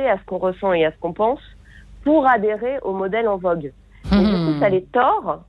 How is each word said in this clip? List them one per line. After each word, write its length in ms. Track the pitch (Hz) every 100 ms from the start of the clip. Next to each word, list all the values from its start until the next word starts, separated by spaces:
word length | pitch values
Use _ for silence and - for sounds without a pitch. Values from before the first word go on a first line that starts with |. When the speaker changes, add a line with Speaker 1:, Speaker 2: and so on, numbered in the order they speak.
| 269
Speaker 1:
à 100 | 190
ce 60 | -
qu'on 120 | 180
ressent 360 | 185 185 196
et 120 | 175 160
à 60 |
ce 60 | 156
qu'on 140 | 170
pense 260 | 170 220 294 - - - - - -
pour 220 | 285 311 262
adhérer 540 | 240 208 214 240 277
au 100 | -
modèle 340 | 190 190 220 226
en 100 | 196
vogue. 340 | 180 170 143 - - - -
Et 40 | 202
du 140 | 208
coup, 200 | 185 160 151
Speaker 2:
Hmm. 40 |
Speaker 1:
ça 100 | 196
les 140 | 185
tord, 600 | 185 240 262 427 196 156